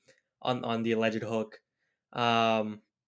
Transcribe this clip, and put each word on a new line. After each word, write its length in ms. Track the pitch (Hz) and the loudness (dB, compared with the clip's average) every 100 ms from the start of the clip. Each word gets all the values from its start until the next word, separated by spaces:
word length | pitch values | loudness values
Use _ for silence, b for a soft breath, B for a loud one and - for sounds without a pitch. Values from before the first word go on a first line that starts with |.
| _ _ _ _ | _ _ _ _
on, 220 | 127 123 | -4 -4
on 200 | 120 113 | -2 -2
the 80 | 113 | 0
alleged 320 | 110 113 110 | 2 0 0
hook. 340 | 107 113 107 - _ _ _ _ _ | -4 -4 -4 -10 _ _ _ _ _
Um, 720 | - 117 117 113 110 107 107 _ _ | -2 2 4 4 2 -2 -8 _ _